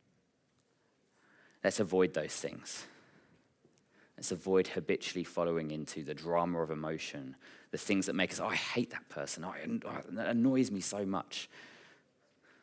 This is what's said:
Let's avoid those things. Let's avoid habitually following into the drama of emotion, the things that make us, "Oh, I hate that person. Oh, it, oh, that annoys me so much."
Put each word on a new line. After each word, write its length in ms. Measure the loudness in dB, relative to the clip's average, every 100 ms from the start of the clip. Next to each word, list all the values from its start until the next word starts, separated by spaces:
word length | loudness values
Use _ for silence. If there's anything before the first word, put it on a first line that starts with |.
| _ _ _ _ _ _ _ _ _ _ _ _ _ -20 -20 _
Let's 160 | 2 4
avoid 340 | 4 6 6
those 200 | 4 -2
things. 520 | -4 -4 -6 -8 -10 -10 -18 -20 -20 _ _ _ _ _ _ _ _ _ -6
Let's 140 | -4
avoid 380 | -2 4 4 4
habitually 540 | 0 -2 -2 -2 -4
following 460 | -4 0 2 2 0
into 340 | -4 -6 -8
the 120 | -8 -6
drama 460 | 0 2 2 0
of 80 | 0
emotion, 640 | -2 -4 -4 -6 -8 -12 -14 -20 -20 -8
the 80 | -4
things 300 | 2 2 2
that 60 |
make 180 | 2 0
us, 80 | 0
"Oh, 80 | -2
I 80 | -2
hate 340 | 0 0 -2
that 180 | -6 -10
person. 360 | -8 -6 -6 -8
Oh, 60 |
it, 320 | -8 -6 -4 -4
oh, 160 | -8 -8
that 200 | -4 0
annoys 420 | 4 6 6 4
me 100 | 0
so 240 | -2 0 0
much." 420 | -2 -4 -8 -10 -14 -20 -20 -20 -20 _ _ _ _ _ -20